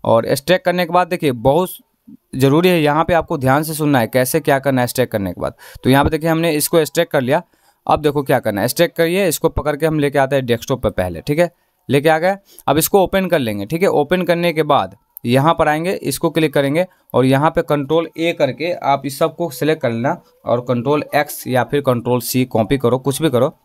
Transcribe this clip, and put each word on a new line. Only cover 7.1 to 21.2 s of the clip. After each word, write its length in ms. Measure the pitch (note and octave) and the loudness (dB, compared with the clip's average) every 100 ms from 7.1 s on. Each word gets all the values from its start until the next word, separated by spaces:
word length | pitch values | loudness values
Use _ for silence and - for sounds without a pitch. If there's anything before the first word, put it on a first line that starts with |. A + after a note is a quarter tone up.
कर 80 | D3 | -2
लिया। 220 | A#2+ D#3 - _ _ _ - | 0 -2 -4 _ _ _ -2
अब 160 | D#3+ | 0
देखो 200 | C3+ C#3 | 0 -2
क्या 140 | C#3 B2+ | 0 -2
करना 200 | A2 G2+ | 0 -2
है, 40 | |
एक्सट्रैक्ट 320 | A#2+ - E3+ - | -2 0 0 0
करिए, 300 | E3 F3+ F#3+ | 0 0 -2
इसको 200 | D3 D#3 | 0 -2
पकड़ 260 | D3 C#3+ C#3+ | -2 -4 -2
के 100 | D#3+ | -2
हम 120 | D#3 | 0
लेके 180 | C#3+ C#3+ | 0 0
आते 180 | C3+ C#3 | 0 0
हैं 100 | B2 | 0
डेस्कटॉप 360 | A#2 - C3 | -4 -2 -2
पे 80 | A2 | -2
पहले, 280 | F#2+ F2+ E2 | -2 -4 -6
ठीक 180 | - D3 | -4 0
है, 120 | F3 _ _ _ - | 0 _ _ _ -2
लेके 200 | C#3 D#3 | 2 4
आ 100 | D#3+ | 2
गए। 180 | F3 G3 _ - - | 0 -2 _ -8 -2
अब 100 | C#3+ | 0
इसको 240 | D#3+ G3+ | 2 2
ओपन 260 | F3 F#3+ F#3 | 2 0 0
कर 100 | E3 | 0
लेंगे, 280 | A#2 G2+ G2+ | -2 -4 -6
ठीक 160 | E3 | -2
है। 60 | F#3 | 0
ओपन 320 | D3 C#3 F3+ | 0 0 0
करने 280 | E3+ E3+ F3 | 0 0 0
के 100 | D#3 | -2
बाद 320 | D3+ C3+ F#2+ - _ - | 0 0 0 -10 _ -10
यहाँ 300 | A#2+ B2+ D3 | 0 2 2
पर 140 | E3 D3+ | 2 0
आएंगे, 240 | D3+ F3 | 0 -2
इसको 360 | G3+ - C3 E3 | -4 -4 -4 -2
क्लिक 220 | D#3+ D#3 | 0 0
करेंगे 320 | D3 C#3 D#3 F#3 _ _ | 0 0 -2 -4 _ _
और 100 | A#2+ | 0
यहाँ 260 | C3 C3+ D#3 | 2 2 2
पे 120 | D#3+ | 0
कंट्रोल 460 | E3 D3+ C3+ D#3+ E3 - | -2 -2 0 -2 -2 -4
ए 140 | E3+ | -4
करके 400 | E3 C#3 - E3 - | 0 -2 -2 -6 -4
आप 220 | C3+ C#3 C#3+ | -2 -2 -4
इस 120 | C#3 | -4
सब 160 | D#3+ D#3+ | -4 -2
को 120 | E3+ | -8
सिलेक्ट 320 | C3+ D3 D#3+ | -2 -2 -2
कर 80 | B2 | -2
लेना 260 | A#2 C3 F3+ _ _ | -2 -4 -4 _ _
और 160 | - A#2+ | -2 -2
कंट्रोल 440 | B2 A#2+ B2 D3 - | 0 -2 0 -2 0
एक्स 320 | C#3 | -2